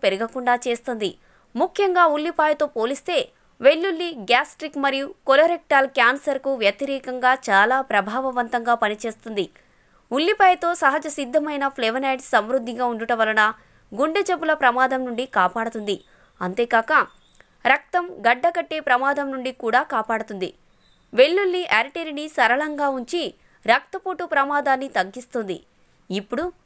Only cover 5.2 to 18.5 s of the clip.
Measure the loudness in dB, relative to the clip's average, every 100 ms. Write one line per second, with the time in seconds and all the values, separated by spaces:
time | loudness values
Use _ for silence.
5.2 | 2 4 4 0 2 2 2 2 2 2
6.2 | -2 -2 -2 0 0 0 -6 -6 -6 0
7.2 | 2 2 2 4 4 2 0 -2 0 -4
8.2 | -2 -4 -2 -2 0 0 0 -2 -8 -10
9.2 | -8 -6 -6 _ _ _ _ _ _ 0
10.2 | 0 4 4 4 0 0 0 0 -4 -8
11.2 | -2 0 0 -2 -4 -2 -2 -2 -2 -4
12.2 | 0 0 0 -4 -4 -4 -4 -4 -4 0
13.2 | 2 2 2 0 _ _ _ -2 0 0
14.2 | -2 -2 0 2 2 4 0 0 -4 -6
15.2 | -4 0 0 -2 -6 -6 -6 -6 -8 _
16.2 | _ _ -6 -2 2 2 4 2 2 _
17.2 | _ _ _ _ 2 2 0 -4 -4 -2
18.2 | 0 2 2